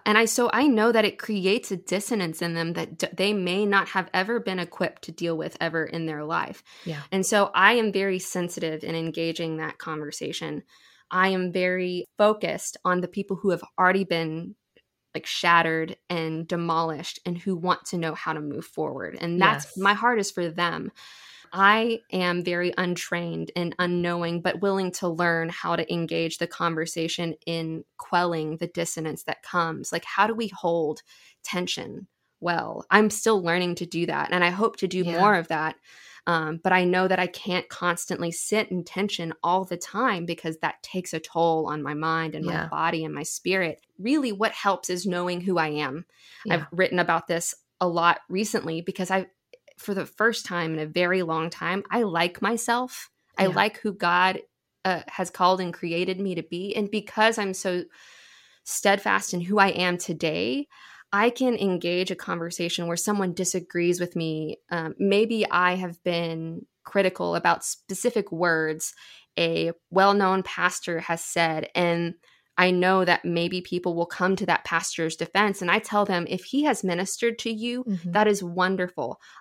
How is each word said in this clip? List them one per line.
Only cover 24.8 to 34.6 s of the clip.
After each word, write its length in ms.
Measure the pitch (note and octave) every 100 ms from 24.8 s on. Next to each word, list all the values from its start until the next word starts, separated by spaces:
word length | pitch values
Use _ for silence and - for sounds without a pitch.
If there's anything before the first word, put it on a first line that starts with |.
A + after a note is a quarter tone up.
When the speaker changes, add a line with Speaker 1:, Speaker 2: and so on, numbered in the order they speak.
| F#3
Speaker 1:
to 140 | F3 F3+
learn 400 | D#3+ F3 E3 E3
how 300 | - E3+ E3+
to 160 | -
engage 440 | E3+ E3+ E3 E3 -
the 80 | E3+
conversation 880 | - E3+ D#3+ E3 E3+ E3 - E3+ - -
in 400 | E3 D#3+ D#3+ - _
quelling 600 | - F3 F3 E3 D#3 D#3+
the 100 | E3+
dissonance 560 | F3 E3 - D#3+ D#3+
that 180 | - -
comes. 520 | - F3+ E3 D#3 -
Like, 100 | E3+
how 240 | - - G#3+
do 60 |
we 140 | A3+ A3
hold 520 | F3+ F3 E3+ D#3 D3+ - - - _
tension 640 | - F3+ F3+ - - - G3 _ _ _
well? 440 | F3 E3+ - - -
I'm 180 | G3+ G#3+
still 320 | - A3+ G#3
learning 340 | E3+ F3 F3+ E3+
to 100 | E3+
do 220 | E3+ E3
that, 220 | D3 D3+
and 120 | F3+
I 60 | F3
hope 260 | F#3